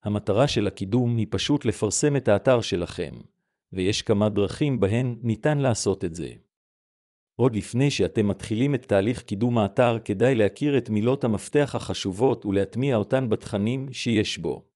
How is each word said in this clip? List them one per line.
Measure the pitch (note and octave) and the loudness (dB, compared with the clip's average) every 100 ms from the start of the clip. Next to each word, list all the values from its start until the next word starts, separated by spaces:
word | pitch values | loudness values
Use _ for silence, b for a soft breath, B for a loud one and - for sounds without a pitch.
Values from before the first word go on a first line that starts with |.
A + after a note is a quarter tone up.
המטרה | G#2 G#2 G#2 G2+ C#3+ | -2 -4 0 2 2
של | - G2+ | 2 -2
הקידום | - F#2+ A#2 A#2+ A#2 | -4 -2 0 0 0
היא | G#2+ | -2
פשוט | F#2+ - C#3+ B2+ | -4 0 0 0
לפרסם | G#2 G#2+ - D3 C#3+ | -2 -2 0 2 2
את | A#2 | 2
האתר | G2+ - B2 | 2 4 2
שלכם, | A2 F#2 F2 - D#2+ B1 - _ _ _ _ | 2 -4 -4 -6 -8 -10 -18 _ _ _ _
ויש | F#2+ F#2 G#2+ | -4 -2 -2
כמה | - G#2+ G#2+ | 0 2 2
דרכים | G2+ G2 - D3+ B2+ | 2 -2 0 -2 2
בהן | F#2+ A2+ B2+ A#2 | 2 2 0 -2
ניתן | A#2+ G#2+ D3+ D3 | -2 0 0 2
לעשות | C3 G#2+ - F#2+ F#2 | 2 2 0 0 -2
את | E2 | -6
זה. | C#2 A#1 _ _ _ _ _ _ _ _ _ - | -10 -10 _ _ _ _ _ _ _ _ _ 0
עוד | B2 A2 | 0 0
לפני | - A#2 C#3+ | -4 0 0
שאתם | C3+ F2+ - G#2 | 2 0 2 0
מתחילים | G2+ - A2 C#3 C#3 | 0 -4 -2 0 -2
את | - | 0
תהליך | G2+ G2 B2 | 0 2 -4
קידום | - G2 A#2+ A#2+ | -6 -2 0 2
האתר, | G2 - A#2+ A2+ - | 0 2 2 2 -4
כדאי | G2 A#2+ B2+ | 0 2 4
להכיר | G#2 - D3 C#3 | 2 2 0 0
את | A#2+ | 0
מילות | G#2+ A2+ C3+ | 0 0 0
המפתח | B2 G2+ - D3 C#3+ A#2 | 0 -2 0 0 0 -2
החשובות | - F#2 G2 F#2 C3 A#2+ G#2+ | -6 -6 -4 0 0 0 0
ולהטמיע | G2 G2 - C#3 A#2+ | 0 0 -2 0 0
אותן | G2+ C3 C3 | 2 0 0
בתכנים | G#2+ - G#2 G#2 C3 C3+ | -2 -2 -2 -2 -2 -6
שיש | B2 - A2 G2+ - | -8 0 0 0 -2
בו. | E2 B1+ _ | -6 -6 _